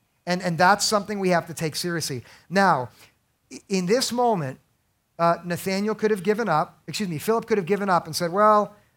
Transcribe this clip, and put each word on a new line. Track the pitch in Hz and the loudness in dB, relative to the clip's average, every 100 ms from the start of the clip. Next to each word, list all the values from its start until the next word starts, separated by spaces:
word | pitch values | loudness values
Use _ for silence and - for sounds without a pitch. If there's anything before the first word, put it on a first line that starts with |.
| _ _ - | _ _ -6
and, | 180 | -4
and | 180 160 | -2 4
that's | 180 202 - | 4 4 2
something | 208 202 208 | 0 -2 -2
we | 190 | 2
have | 170 165 | 0 0
to | |
take | 151 165 - | -6 -6 -4
seriously. | 175 170 151 131 - - _ | -4 -4 -4 -8 -12 -20 _
Now, | 185 196 151 123 - - _ _ _ _ | 2 4 2 -2 -12 -20 _ _ _ _
i-, | 254 - | -20 -6
in | 190 180 | -4 0
this | 240 254 | 0 0
moment, | 240 240 208 139 135 _ _ _ _ _ - | 0 0 0 -4 -10 _ _ _ _ _ -2
uh, | 170 170 | 0 0
Nathanael | 175 170 190 190 208 208 | -4 -6 -4 -4 -2 -2
could | 214 | 0
have | 214 | 0
given | 180 208 220 | 0 -2 0
up, | 151 143 - - | 0 0 -8 -14
excuse | 156 208 | -6 -6
me, | 151 | -4
Philip | - 226 - | -2 -2 0
could | 208 | -2
have | 165 | 0
given | 196 196 | -2 2
up | 175 165 | 0 0
and | 151 | -4
said, | 175 | -2
"Well, | 185 214 214 202 - _ | 4 6 4 2 -6 _